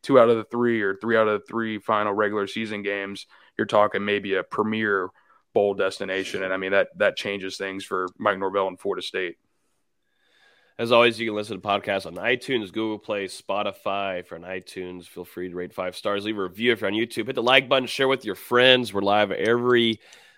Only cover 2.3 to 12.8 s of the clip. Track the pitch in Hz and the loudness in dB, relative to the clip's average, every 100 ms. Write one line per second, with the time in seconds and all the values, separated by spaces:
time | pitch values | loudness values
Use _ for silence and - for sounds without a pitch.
2.3 | 104 98 - 110 104 98 101 98 98 - | 0 -4 -6 -8 -6 -6 -6 -8 -12 -16
3.3 | _ _ - 107 107 104 101 104 101 98 | _ _ -6 0 4 4 2 -2 -2 0
4.3 | 95 90 - 107 110 110 98 92 - _ | -4 -4 -2 -2 0 0 0 -2 -10 _
5.3 | _ _ 113 101 98 95 - 95 95 95 | _ _ 2 2 2 -2 -2 -6 -4 -4
6.3 | 95 95 95 95 98 92 - 101 - 104 | -6 -4 -4 0 2 0 0 0 0 -6
7.3 | 101 95 - 98 95 - 92 92 - 104 | -6 -8 -8 -8 -8 -6 -4 -6 -2 -2
8.3 | 95 95 98 95 90 101 90 - 95 90 | 0 -2 -2 -2 -4 -6 -6 -6 -6 -6
9.3 | - _ _ _ _ _ _ _ _ _ | -8 _ _ _ _ _ _ _ _ _
10.3 | _ _ _ _ - 117 120 120 110 113 | _ _ _ _ -8 4 6 6 4 -4
11.3 | 104 104 98 101 101 95 98 82 87 104 | -4 -6 -8 -2 -2 0 -2 -4 -6 -2
12.3 | 123 - 127 101 107 | -2 0 -4 -4 -4